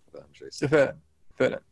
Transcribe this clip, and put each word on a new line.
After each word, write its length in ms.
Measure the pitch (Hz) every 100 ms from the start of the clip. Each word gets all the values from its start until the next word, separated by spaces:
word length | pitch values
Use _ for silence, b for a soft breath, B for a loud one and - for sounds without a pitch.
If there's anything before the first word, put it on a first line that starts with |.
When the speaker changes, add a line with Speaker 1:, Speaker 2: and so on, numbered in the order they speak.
| _
Speaker 1:
هذا 100 | 71
أهم 100 | 71
شيء. 340 | - - - 143
Speaker 2:
فعلًا، 300 | 147 127 - _ _ - -
فعلًا. 260 | 127 - -